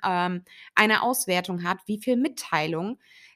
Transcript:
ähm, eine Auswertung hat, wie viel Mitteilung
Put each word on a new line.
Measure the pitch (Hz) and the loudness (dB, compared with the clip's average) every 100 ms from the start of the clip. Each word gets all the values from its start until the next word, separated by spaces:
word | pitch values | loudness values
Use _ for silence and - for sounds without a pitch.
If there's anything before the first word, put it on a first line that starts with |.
ähm, | 185 180 180 180 - - - - | -2 0 0 -4 -8 -20 0 4
eine | 214 214 | 4 4
Auswertung | 240 254 - 180 180 175 | 2 -2 0 -2 0 -4
hat, | 175 190 - | -2 -4 -4
wie | 214 | -4
viel | 254 247 | 0 0
Mitteilung | 294 - - 160 160 160 196 262 _ - - | 0 -4 -4 -2 0 -4 -6 -8 _ -20 -20